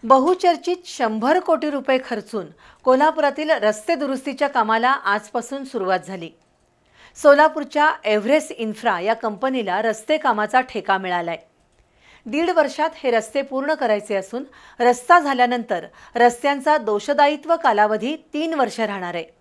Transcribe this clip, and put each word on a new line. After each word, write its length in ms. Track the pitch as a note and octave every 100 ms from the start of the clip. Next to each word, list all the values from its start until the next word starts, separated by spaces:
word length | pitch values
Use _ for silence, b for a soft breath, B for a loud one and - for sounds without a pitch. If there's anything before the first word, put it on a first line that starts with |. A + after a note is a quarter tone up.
बहुचर्चित 720 | A3+ C4+ C#4 F4+ F4+ E4+ - F4+ -
शंभर 520 | - A#3 A3 A#3+ F4
कोटी 320 | F4+ D#4+ D4+
रुपये 280 | C#4+ C4+ C4
खर्चून 420 | B3+ A3+ - A3 D#3+ - b b
कोल्हापुरातील 680 | - B3+ D4+ D#4 C#4+ C#4+ D#4
रस्ते 440 | D#4+ G#3+ G#3+ -
दुरुस्तीच्या 540 | E4 C#4 C4 C#4 C4+ C#4+
कामाला 420 | C4+ G#3+ A3 B3
आजपासून 760 | C#4 G3 G#3 G#3 A#3+ A#3 C#4
सुरुवात 340 | C4 A#3 F#3 F#3 -
झाली. 220 | F#3+ E3 _ _ _ _ _ b b b -
सोलापूरच्या 680 | D4+ C#4+ D#4 D4 C#4 D4 D4+ D#4+
एव्हरेस्ट 480 | - G#3+ G#3 D4+ D#4
इन्फ्रा 480 | - A3 G#3 A#3+ F3+
या 140 | F#3
कंपनीला 680 | A3+ A3+ G3+ C4 C4 G3+ F3+
रस्ते 340 | A3+ G#3+ - D#4
कामाचा 440 | D4 G#3+ G#3+ B3+
ठेका 380 | B3+ G#3+ F#3 F#3+
मिळालाय. 380 | F#3+ F3 E3+ E3 _ _ _ _ b b b b -
दीड 240 | C#4 E4+
वर्षात 400 | E4+ C#4+ C4 D#4 D#4+
हे 140 | C4
रस्ते 320 | A#3 A3 C#4
पूर्ण 320 | C4+ C4 C#4+
करायचे 400 | D#4 B3+ G#3 G#3
असून 300 | G3 F#3+ A#3 C4+ B B B
रस्ता 400 | A#3+ B3 - F4
झाल्यानंतर 680 | C#4+ C4 B3 B3 A#3 F3+ E3+ B B A#3+
रस्त्यांचा 600 | A#3+ A#3+ C#4+ C#4 C#4 D4+
दोषदायित्व 800 | A3 G#3 G#3 C#4+ C#4+ D4+ D#4 E4+
कालावधी 600 | D#4 G#3 G#3 G#3+ A3+ D#4 _
तीन 200 | D4 D#4+
वर्ष 260 | D#4+ A#3+ A#3
राहणार 340 | G#3+ G3 F3+
आहे. 100 | F3 E3 _